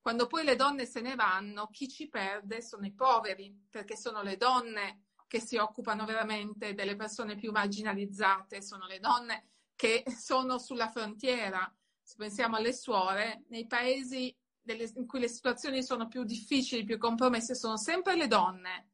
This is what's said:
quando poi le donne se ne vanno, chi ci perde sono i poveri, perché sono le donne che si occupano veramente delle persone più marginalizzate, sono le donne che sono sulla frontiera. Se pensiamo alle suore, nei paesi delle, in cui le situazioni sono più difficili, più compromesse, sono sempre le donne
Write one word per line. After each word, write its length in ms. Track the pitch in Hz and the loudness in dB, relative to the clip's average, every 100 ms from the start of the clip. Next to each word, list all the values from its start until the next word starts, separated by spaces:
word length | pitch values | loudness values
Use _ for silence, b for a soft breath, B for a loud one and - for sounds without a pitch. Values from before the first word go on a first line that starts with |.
quando 260 | - 233 240 | -2 0 0
poi 180 | 330 | 2
le 120 | 311 240 | 2 6
donne 300 | 269 285 240 | 6 4 -4
se 140 | - | -4
ne 140 | 233 | -6
vanno, 540 | 262 208 185 202 208 208 | 2 2 2 -2 -8 -8
chi 200 | - 269 | -6 -10
ci 200 | - 302 | -8 -8
perde 520 | 233 196 208 202 226 | -4 -2 -4 -6 -10
sono 260 | 233 208 196 | -10 -8 -10
i 60 | |
poveri, 640 | 202 262 233 214 190 196 202 _ | 2 6 6 4 -6 -8 -20 _
perché 260 | 220 202 214 | -12 -10 -8
sono 260 | 240 214 | -6 -4
le 140 | 202 190 | -4 2
donne 680 | 240 254 233 214 196 - _ _ _ | 4 4 0 -4 -4 -6 _ _ _
che 120 | 226 | -4
si 160 | 220 226 | -2 0
occupano 480 | 214 - 226 214 | 0 -2 -4 -2
veramente 720 | 214 220 220 214 208 214 208 | -2 -2 -2 -2 -4 -6 -6
delle 220 | 202 196 202 | -4 -4 -4
persone 400 | 214 214 220 208 | -6 -6 -8 -6
più 160 | 220 | -2
marginalizzate, 1080 | 214 202 202 214 196 202 196 202 196 190 196 | 0 0 0 -4 -2 -4 2 4 4 0 -12
sono 240 | 202 202 185 | -12 -12 -12
le 120 | 190 | -4
donne 500 | 202 240 240 220 b b b | 2 2 2 -8 b b b
che 300 | _ 226 226 262 240 | _ 4 4 2 -8
sono 400 | - 262 254 254 | 0 2 2 -2
sulla 320 | - 247 226 | -4 -2 -2
frontiera. 840 | 240 214 214 262 247 202 190 185 _ _ _ | -2 -6 -2 0 0 0 -2 -4 _ _ _
Se 140 | - - | -20 -10
pensiamo 400 | 214 208 233 226 | -8 0 2 4
alle 160 | 226 | 2
suore, 720 | 254 - 214 185 196 226 214 - | 0 2 2 4 2 0 -4 -10
nei 180 | 226 233 | -10 -2
paesi 720 | 247 247 269 254 262 254 - _ _ | 0 2 0 0 -4 -4 -6 _ _
delle, 300 | - 226 226 | -8 -6 -6
in 120 | 240 247 | -6 -6
cui 140 | 269 | -2
le 80 | 233 | -2
situazioni 540 | 233 254 240 302 262 | 0 -2 -2 0 -2
sono 260 | 254 247 233 | 0 -2 -2
più 160 | 254 | -4
difficili, 600 | 233 240 - 277 262 240 | -6 -6 0 2 2 -2
più 140 | 208 220 | -2 0
compromesse, 560 | 233 226 254 240 233 | 2 4 4 4 0
sono 220 | 254 226 220 | -4 -2 -2
sempre 380 | - 349 370 349 | 0 0 2 4
le 100 | 294 | 6
donne 640 | 214 180 185 185 185 - | 6 6 2 -8 -10 -12